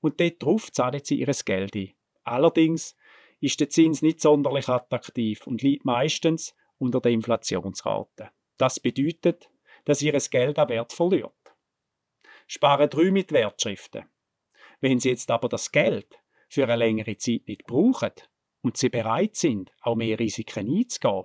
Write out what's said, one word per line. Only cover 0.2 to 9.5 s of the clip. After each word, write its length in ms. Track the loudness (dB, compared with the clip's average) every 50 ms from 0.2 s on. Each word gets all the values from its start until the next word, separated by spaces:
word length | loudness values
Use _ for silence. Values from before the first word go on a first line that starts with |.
| 0 0 0 _ 0
drauf 260 | 0 0 0 0 -4
zahlen 280 | _ -2 -2 0 -2 -6 -4
Sie 160 | -4 -2 -2
Ihr 120 | 0 -2 -2 -4 -2
Geld 300 | -4 -2 -2 -2 -4 -6
ein. 180 | -6 -8 -8 _ _ _ _ _ _ _
Allerdings 720 | -4 0 4 4 4 6 4 2 2 2 -2 -6 -10 -16 _ _ -20 -20 -20 -20 _ _ _
ist 220 | -4 -4 0 0
der 80 | -2 0
Zins 320 | 4 4 4 4 4 2
nicht 180 | 0 0 0 2
sonderlich 480 | 4 4 4 4 2 0 -2 -2 -2 0
attraktiv 800 | -2 -2 -2 _ -8 -8 -8 -8 _ -4 -4 -4 -4 -6 -8 -8
und 140 | -8 0
liegt 240 | 2 0 0 2 _
meistens 680 | -2 0 0 0 -2 -2 0 0 0 0 0 -6 -12 _ _ _ _ _ _
unter 200 | -4 -2 -2 2
der 140 | 2 2 2
Inflationsrate. 1200 | 2 0 0 -2 -2 -2 -4 -4 -4 -4 -6 -10 -6 -4 -4 -4 -4 -6 _ _ -20 -20 -20 _ _ _ _ _ _
Das 220 | 0 0 0 -2
bedeutet, 680 | _ -4 -2 -2 -2 -2 -4 _ 0 0 0 _ -10 _